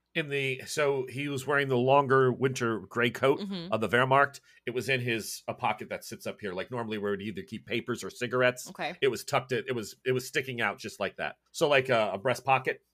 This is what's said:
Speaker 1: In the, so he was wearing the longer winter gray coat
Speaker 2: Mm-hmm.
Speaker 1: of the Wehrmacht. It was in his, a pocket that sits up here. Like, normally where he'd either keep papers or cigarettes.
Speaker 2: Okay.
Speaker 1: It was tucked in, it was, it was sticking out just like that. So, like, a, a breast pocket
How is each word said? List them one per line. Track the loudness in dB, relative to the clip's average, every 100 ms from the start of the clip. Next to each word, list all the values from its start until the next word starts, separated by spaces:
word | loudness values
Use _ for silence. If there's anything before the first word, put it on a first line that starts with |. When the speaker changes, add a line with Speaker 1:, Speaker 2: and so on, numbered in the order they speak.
| _
Speaker 1:
In | -4 -2
the, | 0 0 -2 -4
so | 0 2 2 -2
he | -6 -4
was | -4 0
wearing | 0 2
the | 2
longer | 6 6 6 6 6
winter | 4 0 0 0 -2
gray | -4 0 0
coat | 4 2 2
Speaker 2:
Mm-hmm. | -2 -8 -4
Speaker 1:
of | -2
the | 2
Wehrmacht. | 2 6 4 4 0 -20 _ -8
It |
was | -6 -2
in | -2
his, | 0 -4 -4 -8 -10
a |
pocket | -4 -4 -4 -6
that | -10
sits | -10 -10 -10
up | -8
here. | -8
Like, | -6 -6
normally | -8 -6 -4
where | -2 -2
he'd | -4
either | -8
keep | -10 -14 -6
papers | -6 -4 -6
or | -8
cigarettes. | -8 -4 2 2 0 -8
Speaker 2:
Okay. | -8 -8 0
Speaker 1:
It | 0
was | 0
tucked | -2 -2 0
in, | -4 -2
it |
was, | -6 -6 -6 -2
it |
was | -2 -2
sticking | -6 -4 -2
out | -2 -2
just | -10 -6
like | -6 -4
that. | -8 -8 _
So, | -2 4
like, | 4 4
a, | 2 2
a | 0
breast | -2 -2
pocket | 2 2 2 -6 _